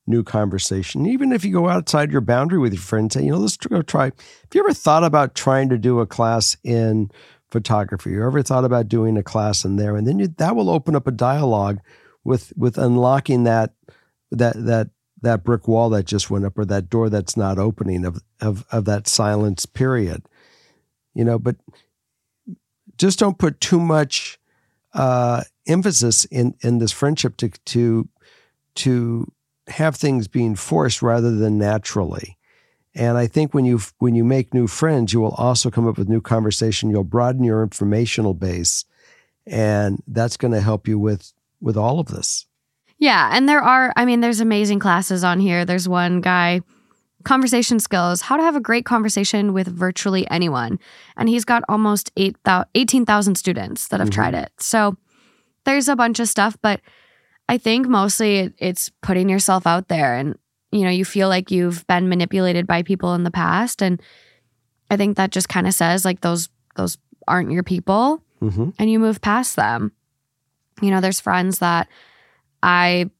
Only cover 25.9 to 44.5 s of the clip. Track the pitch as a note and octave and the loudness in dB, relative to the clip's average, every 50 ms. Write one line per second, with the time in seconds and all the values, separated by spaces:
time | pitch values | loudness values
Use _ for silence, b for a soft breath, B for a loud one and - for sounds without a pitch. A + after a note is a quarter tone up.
25.9 | E3 - B2 A#2 A2 - - - - B2+ A#2+ B2 - - - A#2+ A#2+ A#2 A2+ G#2 | 0 2 2 2 2 0 -2 -2 -2 0 0 0 -2 -2 -2 0 0 0 0 -2
26.9 | - - C#3 C#3+ D#3 - - B2 - - - G#2+ - - - - - A#2+ A#2+ A#2 | -2 0 0 0 0 0 -2 -4 -4 -4 -6 -6 -6 -8 -10 -4 -2 0 2 2
27.9 | A2+ A2+ - - _ b b b b b b b b b b _ - - - C3 | 2 0 -2 -4 _ b b b b b b b b b b _ -10 -4 -2 0
28.9 | B2+ B2 A#2+ A#2 A#2 A#2 - - - _ _ _ _ _ _ - - - D#3 D#3+ | 0 0 0 -2 -4 -6 -6 -10 -14 _ _ _ _ _ _ -12 -4 -2 -2 -2
29.9 | C3 - - D3 C3+ B2 G#2+ G2 - B2+ A#2 A2+ G#2 F#2+ - - E3 F3+ E3+ B2 | 0 0 0 0 0 0 -2 -2 -2 -2 0 0 -2 -4 -4 -2 0 0 2 0
30.9 | - - C3 B2 A#2 A#2+ A#2 A#2+ A2+ G#2 A2 G#2+ G#2+ G#2 G2+ G#2 G#2+ G#2+ - - | 0 0 0 0 0 2 2 0 0 0 0 0 0 0 0 0 -2 -2 -4 -6
31.9 | - G#2 F#2 D#2+ F2+ F#2 F#2 F#2+ F#2 _ _ _ _ _ _ _ _ _ _ _ | -4 -4 -4 -4 -6 -10 -12 -14 -18 _ _ _ _ _ _ _ _ _ _ _
32.9 | - - A#2+ A#2+ A#2 A#2+ A#2+ A2 - D3+ D#3 C3+ - C#3+ B2+ B2 B2 A2+ G2 - | -6 -2 0 0 2 2 0 0 0 0 0 0 0 2 2 2 2 0 -2 -6
33.9 | - - B2 B2 A#2 A#2 A#2 A#2+ C3+ C3+ A2+ - - B2+ A#2+ G#2 - - D#3 D#3+ | -6 -2 0 2 2 2 2 2 2 0 0 0 0 0 0 0 -2 0 0 0
34.9 | D#3 C3 A#2 G2 G#2+ A#2 A2 A2 - - A#2+ B2 B2 A#2 - B2 - A#2+ A#2 A2+ | 2 2 0 0 0 0 0 0 -2 -2 0 0 0 0 0 -2 0 0 0 0
35.9 | G#2+ - G2+ F#2+ A2+ A2+ - - A#2 A2+ A2 G#2+ G2+ - A#2 A2 G#2 - - A2 | 0 -2 -2 0 0 -2 0 0 0 0 0 0 -2 -2 -2 -2 -2 -2 -2 0
36.9 | G#2 G2+ F#2+ E2 - A#2+ A#2+ B2 B2+ C3 B2 A#2 A2 A2 A2 G2 - - G#2 G2+ | 0 0 -2 0 0 0 0 0 0 0 0 0 2 0 0 -2 -2 -2 -2 0
37.9 | G#2 A2+ A#2+ A2 - - G#2+ G2+ F#2 E2 F#2 F#2 F2 F2+ E2+ - - - - b | 0 0 0 0 -2 -2 -2 -2 -2 -2 -4 -4 -4 -4 -4 -4 -4 -4 -6 b
38.9 | b b b b b b b b b b - - - A2+ A2 G#2+ G#2 G#2 G#2 G2+ | b b b b b b b b b b -14 -8 -4 -2 0 2 2 2 0 0
39.9 | F#2+ - - - G#2+ A2+ A#2 A#2+ - - - A#2+ A2+ G#2 G2 A2 A2 G2+ - A2+ | -2 -4 -6 -6 -4 -2 -2 -2 -2 -2 -2 0 0 0 0 0 0 -2 -2 -2
40.9 | A2 G#2 G#2 G#2+ G#2 F#2+ - - _ _ _ _ _ - G3 B2 G#2+ G#2+ G#2+ A#2+ | -2 0 0 0 -2 -4 -6 -12 _ _ _ _ _ -8 -4 -4 -2 0 0 0
41.9 | C#3 E3+ D#3 - - - - - - - - _ _ _ _ _ _ _ _ _ | 0 -2 -2 -4 -6 -8 -6 -6 -6 -6 -8 _ _ _ _ _ _ _ _ _
42.9 | _ - D4+ C#4+ A#3 F3+ C#3+ - - A#3+ C4+ C#4 D4 D4 - B3 B3+ C4 C4 B3 | _ 0 2 4 4 4 4 2 2 2 4 4 4 4 4 4 4 4 4 2
43.9 | - A#3+ A#3+ B3 A#3+ A#3 A#3 A#3 A#3 G#3 A3+ A3+ | 2 2 2 2 2 2 2 2 0 0 2 2